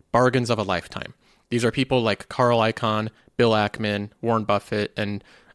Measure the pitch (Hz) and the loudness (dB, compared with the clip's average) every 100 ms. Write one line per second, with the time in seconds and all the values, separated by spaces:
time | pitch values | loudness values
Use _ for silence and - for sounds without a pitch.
0 | _ 120 127 127 117 113 98 87 - - | _ 2 4 2 0 -2 0 -2 -4 -12
1 | - - _ _ - 117 117 135 127 131 | -14 -18 _ _ -4 -2 0 0 0 0
2 | 113 101 - - 123 117 110 - 113 107 | 0 -2 -4 0 2 4 2 0 -2 -2
3 | 110 - _ - 117 107 104 - 107 104 | -4 -10 _ 0 2 4 0 -2 -4 -4
4 | 104 _ 113 113 101 101 - 104 104 - | -6 _ -2 0 0 -2 -2 -4 -4 -6
5 | 101 101 - - _ | -6 -8 -12 -20 _